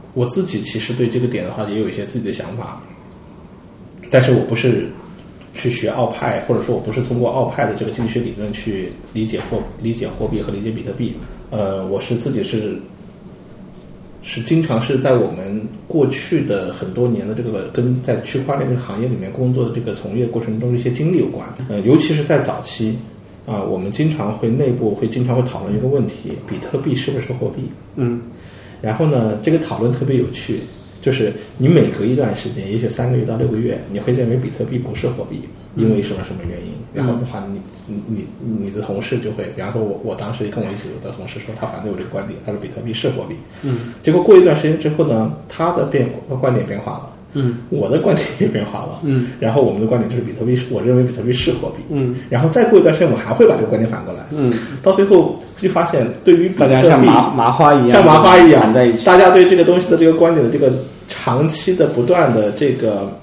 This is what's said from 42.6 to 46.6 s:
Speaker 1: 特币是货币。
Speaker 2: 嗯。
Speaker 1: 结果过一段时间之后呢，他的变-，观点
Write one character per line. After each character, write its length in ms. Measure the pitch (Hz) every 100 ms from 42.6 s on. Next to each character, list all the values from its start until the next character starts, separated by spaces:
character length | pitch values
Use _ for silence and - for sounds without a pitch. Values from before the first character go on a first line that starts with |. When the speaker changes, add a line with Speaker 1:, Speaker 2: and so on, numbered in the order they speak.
| -
Speaker 1:
特 140 | 113
币 120 | 117
是 140 | 110 131
货 120 | 127
币。 120 | - - - -
Speaker 2:
嗯。 320 | 139 117 120 -
Speaker 1:
结 100 | -
果 100 | 170
过 140 | 226 185
一 80 |
段 100 | 180 147
时 60 |
间 140 | 156 160
之 120 | 151
后 180 | 151 151
呢， 240 | 113 110 - -
他 240 | - 170
的 140 | - -
变-， 240 | 139 120 - - 127
观 120 | 131
点 120 | 117